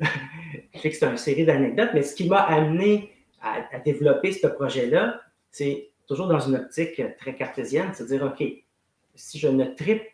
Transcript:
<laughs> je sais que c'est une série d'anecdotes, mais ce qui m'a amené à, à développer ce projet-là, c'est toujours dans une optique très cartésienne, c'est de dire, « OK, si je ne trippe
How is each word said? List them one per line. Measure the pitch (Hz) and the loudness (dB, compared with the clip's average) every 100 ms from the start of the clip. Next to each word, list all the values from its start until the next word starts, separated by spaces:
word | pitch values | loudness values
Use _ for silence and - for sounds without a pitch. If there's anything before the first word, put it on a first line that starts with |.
| 151 143 139 | -4 -4 -10
<laughs> | 156 165 143 - | -16 -16 -16 -18
je | - | -6
sais | 151 | -6
que | - | 0
c'est | 139 | -2
une | 120 | 0
série | - 143 | -2 2
d'anecdotes, | 160 139 131 151 240 | 4 4 2 2 2
mais | 156 | 2
ce | 139 - | 0 -2
qui | 175 | 2
m'a | 196 | 4
amené | 196 156 156 165 202 208 202 _ _ _ | 4 4 4 2 4 2 0 _ _ _
à, | 113 110 - 131 | -8 -6 -8 -6
à | |
développer | 151 143 147 135 - | -2 2 4 4 2
ce | - 135 | 0 0
projet-là, | - 135 135 120 160 226 - - _ _ | 0 -4 -2 2 2 2 -4 -14 _ _
c'est | - 143 139 - _ _ | -6 -4 -4 -8 _ _
toujours | 139 185 | -4 2
dans | 156 | 2
une | 135 127 | 2 0
optique | - - 165 - 117 - | -2 -4 -4 -2 -6 -6
très | 135 127 | -12 -8
cartésienne, | 127 - 117 139 190 | -8 -6 -2 -2 -2
c'est | 190 | -6
de | 117 | -4
dire, « | 135 | -2
OK, | 139 - 151 - _ _ _ _ _ _ | -2 -4 -6 -6 _ _ _ _ _ _
si | - 151 | -16 -2
je | 147 | 2
ne | 131 | 2
trippe | 127 - 156 220 - | 0 -2 0 0 -2